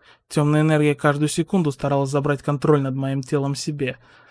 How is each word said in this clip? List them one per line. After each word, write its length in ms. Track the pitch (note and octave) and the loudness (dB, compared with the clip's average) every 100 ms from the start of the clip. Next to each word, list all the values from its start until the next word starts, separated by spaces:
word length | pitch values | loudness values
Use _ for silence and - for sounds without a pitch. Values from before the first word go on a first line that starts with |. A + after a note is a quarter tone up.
| _ _ _ | _ _ _
Темная 340 | D#3 D3 D3+ | 0 2 2
энергия 340 | D#3 D3+ D3+ C#3+ | 4 4 2 2
каждую 320 | D3+ C#3+ D3+ | 0 2 0
секунду 420 | - D#3+ G3 D3+ | -2 0 0 0
старалась 400 | - C#3 C#3 C3+ | -2 -2 0 0
забрать 320 | C#3+ C#3+ C#3 | -2 -2 -2
контроль 400 | - D3 D#3 D3 | -2 0 2 2
над 140 | C3+ C3 | 0 -4
моим 260 | C3+ C#3 | -4 -4
телом 320 | C3 D3 C#3 | -2 -2 -2
себе. 440 | C#3 - D3 B2+ - _ - - | -4 -6 -6 -6 -8 _ -20 -20